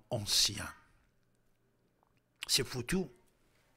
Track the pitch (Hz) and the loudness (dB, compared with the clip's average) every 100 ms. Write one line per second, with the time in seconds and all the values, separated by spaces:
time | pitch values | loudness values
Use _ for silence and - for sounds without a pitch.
0 | - 120 101 - - 98 - - - _ | -4 -4 2 4 4 2 -8 -12 -20 _
1 | _ _ _ _ _ _ _ _ _ _ | _ _ _ _ _ _ _ _ _ _
2 | _ _ _ _ - - 127 127 120 185 | _ _ _ _ -2 0 0 -4 -2 -2
3 | 170 - _ _ _ _ _ | -2 -8 _ _ _ _ _